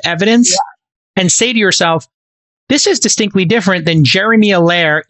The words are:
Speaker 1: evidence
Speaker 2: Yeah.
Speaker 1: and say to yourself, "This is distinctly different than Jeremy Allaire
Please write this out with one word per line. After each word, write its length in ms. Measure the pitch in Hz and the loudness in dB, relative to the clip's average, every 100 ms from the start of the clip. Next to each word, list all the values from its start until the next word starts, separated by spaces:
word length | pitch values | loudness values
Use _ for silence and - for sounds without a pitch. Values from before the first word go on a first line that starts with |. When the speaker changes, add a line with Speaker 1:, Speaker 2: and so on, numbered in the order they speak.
Speaker 1:
evidence 460 | 165 170 202 233 240 | -6 -2 0 2 2
Speaker 2:
Yeah. 720 | - - - _ _ _ - | -2 -6 -14 _ _ _ -2
Speaker 1:
and 80 | 180 | -2
say 200 | - 240 | 0 -2
to 60 | 226 | 0
yourself, 480 | 196 - 175 160 - _ _ _ _ _ - | 0 0 0 -2 -6 _ _ _ _ _ -4
"This 180 | - 415 | -2 0
is 140 | 311 | -2
distinctly 440 | - - 208 190 | -2 -2 -2 -2
different 400 | 175 233 196 180 | 0 0 0 -2
than 200 | 160 160 | 0 0
Jeremy 460 | 131 185 214 226 208 | 2 0 2 2 2
Allaire 520 | 180 170 175 160 151 | 2 2 2 0 -2